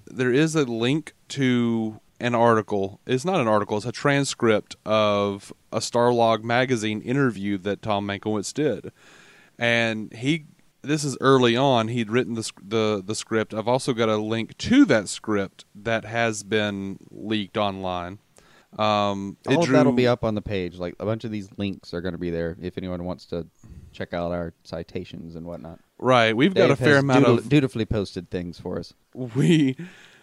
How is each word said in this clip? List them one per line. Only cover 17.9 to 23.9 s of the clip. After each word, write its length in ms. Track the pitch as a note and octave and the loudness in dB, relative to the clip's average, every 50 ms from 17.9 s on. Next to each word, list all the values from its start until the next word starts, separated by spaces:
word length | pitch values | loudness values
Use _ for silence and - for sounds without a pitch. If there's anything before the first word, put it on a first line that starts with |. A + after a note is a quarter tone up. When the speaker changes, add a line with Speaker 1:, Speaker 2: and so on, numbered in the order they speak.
| F2+ F2+ F2 F2 G2 G#2 _ _ _ _ _ _ _ _ _ _ - - | -6 -6 -6 -8 -12 -16 _ _ _ _ _ _ _ _ _ _ -6 -2
Speaker 1:
Um, 580 | G#2+ G#2+ G#2 G#2 G#2 G2+ G2+ G2 G2 G2 - - - - | 0 0 2 2 2 0 -2 -4 -6 -8 -10 -10 -4 0
it 100 | C3+ D#3+ | 0 2
Speaker 2:
All 40 | E3+ | 2
of 60 | B2 | 4
that'll 220 | C3+ C3+ - B2+ | 4 6 6 6
Speaker 1:
drew 60 | B2+ A#2+ | 4 4
Speaker 2:
be 100 | A#2+ A#2+ | 2 2
up 160 | B2 - - | 2 0 0
on 100 | A2+ G#2+ | -2 -4
the 80 | G#2 | -4
page. 360 | - - G#2 G2 F2+ F2 E2 F2+ | -4 -4 -4 -4 -4 -6 -6 -8
Like, 160 | F2 F2 - - | -8 -10 -8 -6
a 60 | - | -4
bunch 180 | G#2 A2 A2+ - | -4 -4 -4 -6
of 60 | A#2 | -8
these 200 | G#2+ G#2+ F#2+ G2 - - | -8 -8 -10 -10 -10 -8
links 360 | G2+ G2+ F#2 - - - - | -6 -6 -6 -8 -12 -10 -10
are 80 | F2 | -6
gonna 160 | E2+ F#2 E2+ E2 | -6 -6 -6 -4
be 140 | F2 F2 | -4 -4
there 260 | E2+ E2 E2+ E2 E2+ - | -2 -2 -4 -4 -6 -8
if 200 | E2+ F2+ - - | -10 -10 -10 -8
anyone 240 | F2+ F#2 F2+ F2 F2 | -8 -8 -8 -8 -8
wants 240 | F2+ F2+ - - - | -8 -10 -10 -10 -10
to 180 | - E2+ E2 - _ _ - - - - - - | -8 -8 -8 -10 _ _ -20 -20 -20 -20 -20 -20